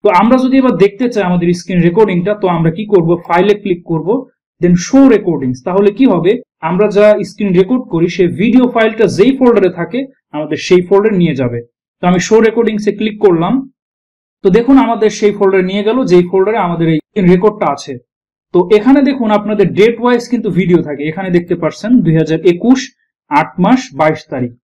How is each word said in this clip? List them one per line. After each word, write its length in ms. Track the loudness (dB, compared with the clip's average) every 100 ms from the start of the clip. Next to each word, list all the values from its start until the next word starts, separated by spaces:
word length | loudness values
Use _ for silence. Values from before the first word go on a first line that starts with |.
তো 40 | 2 2
আমরা 160 | 2 2
যদি 100 | 2 2
এবার 140 | 0 2
দেখতে 220 | 0 0 -4
চাই 120 | -2 -2
আমাদের 160 | 0 0 -2
screen 220 | -2 0 2
রেকর্ডিংটা, 460 | 2 0 0 -4 -2
তো 40 | -2 0
আমরা 140 | -2 -4
কি 80 | 0
করব, 160 | 0 2 -4 0
ফাইলে 280 | 0 2 0
click 200 | -2 -6 -4
করব, 180 | -6 -4 -4 -6 _ _ _
then 140 | 0 0 2
show 140 | 4 4 4
recordings। 420 | 0 -4 -6 -6 -4
তাহলে 220 | 0 0 2
কি 60 | 0
হবে, 200 | 2 0 -2 -6 _ -6
আমরা 180 | -2 0 4
যা 100 | 4 2 -2
screen 240 | -6 0 0
record 220 | 2 -2 -2
করি 140 | -2 -2 0
সেই 120 | -2 0
video 240 | 2 2 2
ফাইলটা 300 | 0 -2 0 -2 2
যেই 160 | 0 4
ফোল্ডারে 320 | 2 2 0 -2
থাকে 220 | -8 -6 -8 _ _ -10
আমাদের 220 | -8 -8 2
সেই 160 | 0 2
ফোল্ডারে 340 | 0 0 0
নিয়ে 160 | 0 -2
যাবে। 180 | -4 -6 -12 _ _ _
তো 60 | -2
আমি 100 | 0 2
শো 80 | 2 2
রেকর্ডিংসে 440 | 0 -2 -2 -6 -4
click 180 | -6 0
করলাম, 300 | 2 2 0 -4 -6 _ _ _ _ _ _ _
তো 60 | 0 2
দেখুন 200 | 4 4
আমাদের 260 | 2 0 -2 0
সেই 140 | -2 2
ফোল্ডারে 320 | 0 0 -2
নিয়ে 160 | -2 -2
গেল 100 | -2 2
যেই 140 | 2 2
ফোল্ডারে 280 | 0 0 -2 -4
আমাদের 200 | -2 -2
এই 40 | -2 _
screen 200 | 0 2
রেকর্ডটা 340 | 4 2 0 -4
আছে। 180 | -4 -10 -16 _ _ _ _ _
তো 40 | -2 2 2
এখানে 240 | 4 4 2
দেখুন 200 | -2 -2 -2
আপনাদের 280 | -2 0 0 2
ডেট 180 | 0 2
ওয়াইজ 200 | -2 -2 -2
কিন্তু 160 | -4 -2 -2
video 220 | 2 0 0
থাকে, 160 | -8 -8
এখানে 180 | -8 -2 -2
দেখতে 180 | -2 -4
পাচ্ছেন 280 | -4 -6 0 2
দুই 100 | 2 0
হাজার 180 | 0 0 0
একুশ 280 | 0 -2 -2 -6 _ _ _ _
আট 200 | -2 -2 -2
মাস 160 | 0 0 -2 -2
বাইশ 200 | -2 -2 -8
তারিখ 200 | -8 -8 -10